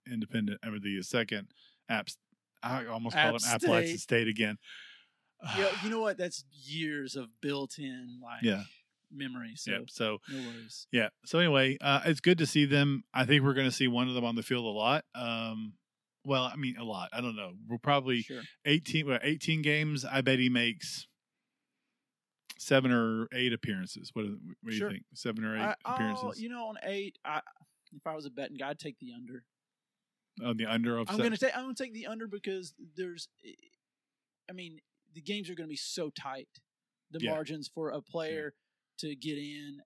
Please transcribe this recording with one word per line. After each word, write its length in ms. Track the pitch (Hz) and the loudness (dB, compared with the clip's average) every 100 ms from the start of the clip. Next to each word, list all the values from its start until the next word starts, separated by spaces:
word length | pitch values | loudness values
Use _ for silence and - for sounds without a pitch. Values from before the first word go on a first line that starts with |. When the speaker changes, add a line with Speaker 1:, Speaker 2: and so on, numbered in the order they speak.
| - | -8
Speaker 1:
independent, 500 | 117 107 117 104 104 | -6 -2 0 -2 -2
I 60 | 113 | -6
mean, 120 | 104 | -6
the 180 | 101 98 | -4 -4
second 460 | 95 120 107 107 98 _ - _ - | 0 0 0 -4 -8 _ -20 _ -2
Apps-, 280 | 110 - - _ _ _ _ | -2 -2 -10 _ _ _ _
I 240 | 120 131 117 | -4 -4 -4
almost 300 | 113 117 170 | -4 0 4
call 140 | 156 | 4
Speaker 2:
App 60 | - | 4
Speaker 1:
it 80 | - | 2
Appalachian 500 | 113 339 170 170 - | 4 6 6 4 0
Speaker 2:
State. 20 | |
Speaker 1:
State 280 | - 117 113 | 2 2 4
again. 300 | 110 107 104 - - - - _ _ _ _ 156 - | 2 0 0 -10 -18 -18 -20 _ _ _ _ -4 2
Speaker 2:
Yeah, 140 | 285 - | 2 2
you 60 | 214 | -2
know 100 | 226 | 0
what? 180 | 214 185 | 0 0
That's 260 | 180 - - | -4 -6 -14
years 640 | 143 135 160 156 147 135 139 | -20 -8 -4 -2 -4 -6 -8
of 140 | 113 110 | -10 _
built-in, 800 | 143 139 135 - 139 127 123 123 | -2 -2 -4 -6 -8 -8 -12 -14
like, 220 | 120 117 | -12 0
Speaker 1:
Yeah. 200 | 117 98 98 - _ _ _ | 2 2 -2 -16 _ _ _
Speaker 2:
memory, 440 | 139 135 127 113 156 | -8 -6 -6 -10 -8
so 160 | 110 | -4
Speaker 1:
Yep, 180 | 98 123 | -4 -4
so 280 | - 113 104 - | -2 0 0 -4
Speaker 2:
no 80 | 135 | -8
worries. 480 | 120 117 113 - - | -8 -10 -12 -14 -2
Speaker 1:
yeah. 180 | 123 107 - - | 2 2 -2 0
So 140 | 165 | 4
anyway, 380 | 175 139 131 135 | 6 8 6 4
uh, 200 | 139 139 165 | 4 4 4
it's 140 | 147 | 4
good 160 | 175 175 | 6 6
to 80 | 147 | 6
see 200 | 151 139 | 6 6
them. 380 | 143 143 135 - | 8 6 4 0
I 140 | 127 123 | 2 6
think 180 | 147 | 6
we're 120 | 139 131 | 6 4
gonna 160 | 131 | 2
see 160 | - 127 | 4 2
one 200 | 120 127 | 2 2
of 60 | |
them 100 | 127 | 0
on 120 | 120 117 | 0 0
the 80 | |
field 220 | - 123 113 | 0 0 0
a 20 | |
lot. 340 | 104 113 151 - 123 | 2 4 4 0 -6
Um, 580 | 117 113 113 110 110 104 _ _ _ _ | -4 -2 -4 -6 -8 -12 _ _ _ _
well, 200 | 139 135 | 0 2
I 120 | 127 143 | 2 -2
mean, 200 | 131 117 | -4 -4
a 60 | |
lot. 260 | 117 95 87 | -6 -6 -6
I 100 | 123 | -4
don't 140 | 123 107 | -4 -4
know. 180 | 92 95 110 | -8 -10 -8
We'll 120 | 117 | -4
probably 420 | 147 143 131 120 | 2 2 2 0
Speaker 2:
Sure. 220 | - 131 - - 143 | -2 -8 -12 -4 2
Speaker 1:
eighteen, 420 | 156 - 160 143 | 2 2 0 2
well, 100 | 123 | 2
eighteen 400 | 147 156 - 160 | 2 0 0 0
games, 420 | 151 147 151 143 120 | 2 2 2 -2 0
I 160 | 135 | 2
bet 160 | 135 131 | 4 6
he 100 | 127 | 6
makes 600 | 123 120 107 - - - _ _ _ _ _ _ _ _ _ _ _ _ _ - - | 4 2 0 -6 -10 -12 _ _ _ _ _ _ _ _ _ _ _ _ _ -18 -8
seven 340 | - 139 131 | 4 6 6
or 360 | 120 113 110 113 | 4 4 0 -2
eight 200 | 127 127 | 0 0
appearances. 580 | 113 - 95 92 - - | 0 -2 -4 -4 -10 -10
What 100 | 117 | -6
do, 140 | 104 101 90 - | -6 -6 -12 -14
what 100 | 113 | -6
do 60 | 107 | -2
Speaker 2:
Sure. 100 | 101 | -2
Speaker 1:
you 40 | 95 | -4
think? 100 | - | -12
Seven 300 | - 120 110 | -8 -6 -4
or 120 | 110 110 | -2 -2
eight 40 | |
Speaker 2:
I, 140 | 208 - - | -2 -2 -4
oh, 80 | |
Speaker 1:
appearances? 480 | 254 214 208 247 - | -2 -2 -2 -4 -6
Speaker 2:
you 80 | 233 | -8
know, 180 | 240 220 | -8 -10
on 80 | 214 | -8
eight, 340 | - 196 202 - 143 | -6 -6 -6 -8 -6
I, 160 | 151 - - _ _ _ | -6 -6 -14 _ _ _
if 120 | 151 165 | -12 -8
I 100 | 156 | -8
was 100 | 143 | -8
a 40 | |
betting 280 | 123 139 - | -8 -8 -6
guy, 120 | 135 | -6
I'd 100 | 156 | -6
take 200 | 151 127 | -10 -12
the 140 | 127 | -14
under. 300 | 120 120 127 - _ _ _ _ _ _ _ _ - | -14 -14 -16 -18 _ _ _ _ _ _ _ _ -6
Speaker 1:
Oh, 120 | 120 | -2
the 120 | 113 110 | 0 2
under 320 | 113 117 117 | 2 2 0
of 120 | 113 | 0
Speaker 2:
I'm 80 | 208 | 2
Speaker 1:
se- 60 | |
Speaker 2:
gonna 140 | 233 220 | 2 2
take, 180 | 262 247 | 0 0
I'm 60 | |
gonna 100 | 262 240 | -6 -6
take 180 | 262 | -8
the 140 | 220 214 | -8 -8
under 200 | 220 226 | -8 -8
because 460 | 202 202 190 170 - 160 151 | -8 -6 -6 -8 -16 -14 -8
there's, 320 | 185 170 - _ 107 - _ _ _ _ _ _ _ _ - | -8 -8 -14 _ -20 -20 _ _ _ _ _ _ _ _ -16
I 40 | |
mean, 260 | 180 175 156 - _ _ | -12 -12 -14 -20 _ _
the 80 | 160 | -10
games 280 | 147 208 180 | -4 -4 -4
are 60 | 170 | -6
gonna 120 | 160 | -6
be 80 | 139 | -6
so 340 | - - 156 | -6 -4 -4
tight. 380 | - 135 135 - - _ _ _ _ _ | -6 -8 -10 -12 -20 _ _ _ _ _
The 80 | 160 | -4
Speaker 1:
Yeah. 120 | - | -2
Speaker 2:
margins 360 | 156 156 156 135 | 0 -2 -6 -8
for 220 | 165 151 | -6 -4
a 60 | 143 | -4
Speaker 1:
Yeah. 60 | - | -6
Speaker 2:
player 440 | 165 156 160 151 - _ _ _ - | -4 -4 -4 -8 -12 _ _ _ -10
to 160 | 156 139 | -8 -6
get 220 | 151 143 | -6 -6
in, 440 | 147 147 147 143 | -6 -10 -12 -14